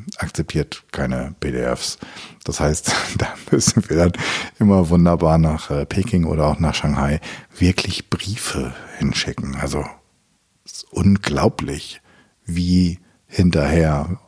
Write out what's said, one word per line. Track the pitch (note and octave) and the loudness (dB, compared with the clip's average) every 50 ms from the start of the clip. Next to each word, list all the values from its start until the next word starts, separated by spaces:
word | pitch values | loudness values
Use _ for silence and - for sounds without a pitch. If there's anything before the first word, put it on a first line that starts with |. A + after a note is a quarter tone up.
| A2 - - - | -12 -14 -8 -8
akzeptiert | - D#2 - - D#2 - - D#2 D2 - - - - _ - | -8 -6 -6 -6 -8 -4 -2 -4 -4 -4 -8 -14 -16 _ -8
keine | - C#2 B1+ B1+ B1 B1+ C#2 - - | -6 -4 -4 -4 -4 -6 -8 -10 -8
P | - B1+ | -6 -6
D | B1 B1 B1 B1 B1 | -4 -4 -2 -2 -4
Fs. | - - - - - - - - - - - - _ - | -4 -6 -8 -10 -12 -14 -18 -18 -18 -20 -20 -20 _ -10
Das | - D#2+ - | -8 -4 0
heißt, | D#2+ D2 D#2 - - - - - - | 0 0 0 0 -2 -4 -4 -4 -4
<laughs> | - - - | -4 -4 -4
da | - - - - - - | -6 -6 -6 -12 -4 -2
müssen | D2+ C#2 - - - A2+ - - | 0 0 2 2 2 0 0 2
wir | D#2 | 2
dann | D#2+ F2 F2+ - - - - - - - - - _ | 2 4 2 2 0 -4 -6 -6 -6 -8 -10 -2 _
immer | A2 G2+ G2 F#2+ F2 D#2 | 4 6 6 6 6 6
wunderbar | F2 F2 E2+ F2 E2+ E2 E2+ D#2+ D#2+ E2 | 6 6 6 6 6 4 4 4 6 6
nach, | D#2+ D#2 D#2 D#2 - - C#2+ | 4 4 2 -2 -4 -4 -4
äh, | C#2+ D2 | -4 -4
Peking | - - G2 F#2 - - F2+ E2 | -2 -2 -2 0 0 0 0 0
oder | D#2+ E2 D#2 D2+ | 0 0 0 2
auch | D2+ D2+ - | 0 2 0
nach | E2 D2+ C#2+ | 0 -2 0
Shanghai | - - D2+ C#2+ C2+ C#2+ C#2+ D2 D#2+ - - - - - _ _ - | 0 -2 0 0 0 0 0 0 -2 -4 -10 -14 -16 -18 _ _ 0
wirklich | F2+ F2+ F#2 - - F#2+ F2+ - - _ | 2 2 2 2 -2 -4 -6 -8 -6 _
Briefe | - - - G2 G#2+ - - - - C#2+ C2 C2 C2 - - - - - | -6 -6 -4 -8 -8 -6 -6 -6 -4 -4 -6 -6 -8 -12 -16 -18 -8 -4
hinschicken. | D2 C#2 C2 - - - - - - C#2 C2+ | -4 -2 -2 -4 -4 -6 -8 -8 -8 -8 -6
Also, | C2+ C#2+ C2+ C#2 D2 C#2 - - - _ _ _ _ _ _ _ _ _ _ _ _ _ | -6 -6 -4 -4 -4 -6 -6 -10 -16 _ _ _ _ _ _ _ _ _ _ _ _ _
es | - - | -20 -18
ist | - - - - | -18 -18 -8 -4
unglaublich, | - G2+ G2+ G2 G2 - - D2 - - - - - D2+ C#2 C#2 D#2 - - - - _ _ _ _ _ _ _ _ _ | 2 4 4 4 4 2 -2 -2 2 0 0 0 -2 -6 -6 -8 -8 -10 -12 -16 -20 _ _ _ _ _ _ _ _ _
wie | - E2+ F2 F2 F2+ F2+ F2+ F2+ E2+ E2 - _ _ _ _ _ | -6 -4 -2 2 4 4 4 4 2 0 -4 _ _ _ _ _
hinterher | _ - - F#2 F2+ E2 D#2+ C#2+ C#2+ D2+ E2+ D#2+ D#2 D2 C#2+ C#2 E2 F#2 - - | _ -2 2 2 4 4 4 2 4 4 4 4 4 2 0 -2 -4 -6 -8 -10